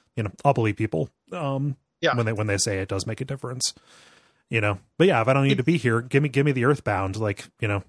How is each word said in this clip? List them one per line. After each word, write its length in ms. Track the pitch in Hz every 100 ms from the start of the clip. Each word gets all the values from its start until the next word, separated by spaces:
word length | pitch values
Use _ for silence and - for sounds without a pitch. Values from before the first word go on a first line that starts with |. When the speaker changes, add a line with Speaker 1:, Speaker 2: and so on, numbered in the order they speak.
| _
Speaker 1:
you 80 | -
know, 80 | 104 -
I'll 80 | 143
believe 240 | 131 110 101
people, 320 | 107 160 143 _ _
um, 440 | 180 143 135 143 135 _ _
Speaker 2:
Yeah. 120 | 165
Speaker 1:
when 120 | 120 113
they, 80 |
when 120 | 107 107
they 100 | 98
say 220 | - 95
it 80 | 95
does 160 | 98 104
make 160 | 110
a 20 |
difference, 480 | 131 139 123 127 - - _ - - _ _ _ _
you 100 | 113
know. 180 | 104 98 - -
But 80 | 185
yeah, 160 | 127
if 40 | 113
I 40 |
don't 160 | 135 139
need 80 | 135
to 60 |
be 140 | 127 165
here, 240 | 123 113
give 200 | 127 139
me, 60 | 147
give 160 | 135
me 80 | 147
the 140 | 131 123
Earthbound, 500 | 143 - 98 98 98
like, 300 | 107 101 - _
you 60 | 110
know, 140 | 101